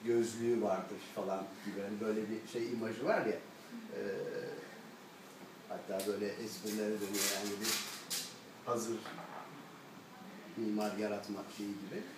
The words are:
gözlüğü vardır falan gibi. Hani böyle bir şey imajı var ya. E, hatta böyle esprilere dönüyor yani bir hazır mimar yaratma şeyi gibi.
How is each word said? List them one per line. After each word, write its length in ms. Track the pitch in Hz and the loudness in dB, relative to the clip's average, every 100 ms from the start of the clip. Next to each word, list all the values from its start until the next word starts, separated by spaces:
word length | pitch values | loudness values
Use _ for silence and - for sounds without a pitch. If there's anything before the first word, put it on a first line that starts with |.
| 113 | 8
gözlüğü 560 | 117 110 113 117 113 | 8 6 4 6 6
vardır 360 | 104 95 92 98 - - | 6 4 2 -6 -6 -2
falan 280 | 95 95 - - 104 | 0 0 -2 -6 -4
gibi. 160 | 98 | -2
Hani 180 | 101 104 | -2 0
böyle 200 | 110 107 | 2 2
bir 300 | 107 110 - | 2 -2 -2
şey 200 | 120 117 | 0 0
imajı 320 | 113 113 110 156 | 2 0 2 4
var 200 | 220 214 | 6 4
ya. 120 | - - - - 240 - - | 2 -4 -14 -12 -10 -6 -4
E, 60 | - - - - - - - - - - - - - - - - - | -2 0 -2 -2 -4 -6 -8 -12 -14 -14 -16 -16 -16 -14 -14 -14 -8
hatta 380 | 98 - 95 101 | -8 -2 0 2
böyle 200 | 98 101 | 2 2
esprilere 520 | - 107 92 104 107 | 0 -4 -2 0 2
dönüyor 520 | 107 104 101 101 98 101 | 2 2 2 4 4 4
yani 140 | 104 101 | 0 0
bir 120 | 110 - - - - - - - - - - | 2 2 0 -6 -2 -2 -2 -8 -14 -8 0
hazır 320 | 120 110 107 - 85 - - - - - - - - - - - - - 113 | 2 2 0 -2 -8 -8 -8 -10 -12 -12 -14 -14 -14 -14 -14 -12 -12 -8 -2
mimar 400 | 110 104 107 98 | 2 2 2 2
yaratma 460 | 107 104 - 98 - - | 2 0 -2 -4 -4 -4
şeyi 120 | 101 | -4
gibi. 340 | 95 95 196 262 | -4 -4 -4 -6